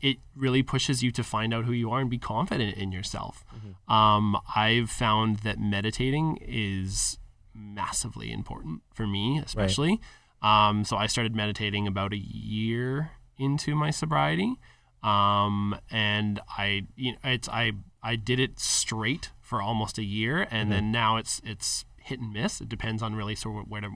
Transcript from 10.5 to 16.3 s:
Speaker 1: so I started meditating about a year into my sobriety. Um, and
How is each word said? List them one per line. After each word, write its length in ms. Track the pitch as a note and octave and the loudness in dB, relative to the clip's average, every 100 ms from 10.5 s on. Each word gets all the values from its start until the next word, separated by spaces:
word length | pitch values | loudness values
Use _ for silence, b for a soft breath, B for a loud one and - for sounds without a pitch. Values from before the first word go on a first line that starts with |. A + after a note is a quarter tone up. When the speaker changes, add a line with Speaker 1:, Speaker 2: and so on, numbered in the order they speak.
| G#2+ G#2+ G#2 | 8 6 4
Speaker 1:
so 140 | G#2+ G#2 | 0 0
I 100 | G#2 | 0
started 280 | - A2+ A2 | 0 0 0
meditating 520 | G#2 G2+ G#2+ G2+ G#2 | -2 -2 -2 -2 -2
about 260 | G2 G2 | -2 -2
a 40 | G#2 | -4
year 960 | G#2 A2 G#2+ G#2+ A2+ A#2 B2+ C#3 D#3 - - - | -8 -8 -6 -2 -2 -2 -2 -2 -6 -10 -18 -4
into 360 | C3+ C#3+ - D3+ | 0 0 0 0
my 140 | D3+ | 0
sobriety. 680 | - D#3 D3 D3 E3 G#3 B3+ b b b b | 0 0 2 2 2 0 -2 b b b b
Um, 760 | - G3+ G3+ G3+ G3+ G3+ G3+ G#2 - | 2 6 6 6 4 2 0 -2 -4
and 480 | A2 G#2 G#2+ G#2+ | 0 2 2 0